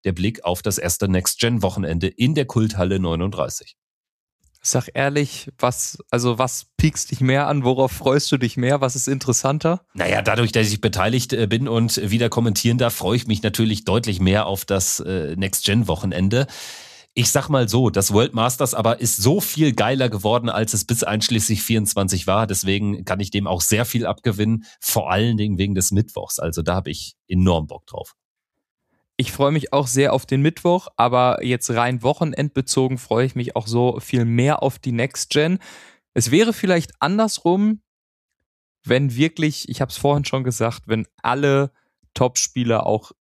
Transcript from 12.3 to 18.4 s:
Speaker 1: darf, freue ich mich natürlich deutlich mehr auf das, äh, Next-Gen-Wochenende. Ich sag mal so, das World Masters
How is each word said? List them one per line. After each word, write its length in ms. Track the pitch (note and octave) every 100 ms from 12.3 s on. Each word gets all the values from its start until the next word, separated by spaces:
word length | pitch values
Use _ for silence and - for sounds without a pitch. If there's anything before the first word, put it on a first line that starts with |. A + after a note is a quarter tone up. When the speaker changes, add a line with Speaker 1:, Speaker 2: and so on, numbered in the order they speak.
| - A#2 G2 A#2 B2
Speaker 1:
darf, 160 | A#2+
freue 240 | - F#2 B2
ich 100 | A#2+
mich 160 | G2+
natürlich 420 | A2 G2 A2+ G2+
deutlich 360 | - G#2+ A2+ F#2
mehr 240 | F#2+ G2+
auf 220 | G2 G2 -
das, 340 | G2 - -
äh, 360 | - F#2+ D2+ E2+
Next-Gen-Wochenende. 1120 | F#2+ - - G#2+ A2 - F#2+ D#2 F#2+ A#2+ C#3 - - - - - _ -
Ich 140 | B2
sag 180 | C#3+ -
mal 200 | C#3 A2+
so, 220 | A#2 A#2+
das 220 | G2+ F#2+
World 220 | G#2 A#2+
Masters 400 | A#2+